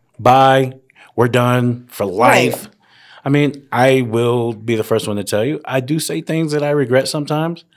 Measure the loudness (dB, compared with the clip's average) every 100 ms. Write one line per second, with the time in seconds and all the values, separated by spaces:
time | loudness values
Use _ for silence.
0 | _ 0 4 6 6 4 0 -6 _ _
1 | -10 -2 0 2 2 2 0 -4 -10 -8
2 | -6 2 4 4 2 -4 -12 _ _ _
3 | _ -10 -2 0 0 -4 -6 2 4 2
4 | 0 0 0 0 -2 -6 -4 -4 -2 -2
5 | -2 -6 -4 -2 -2 -6 -6 -6 -2 -4
6 | -4 -8 -4 -4 -2 -2 -2 -2 2 0
7 | 0 -6 -4 -4 -4 -8 _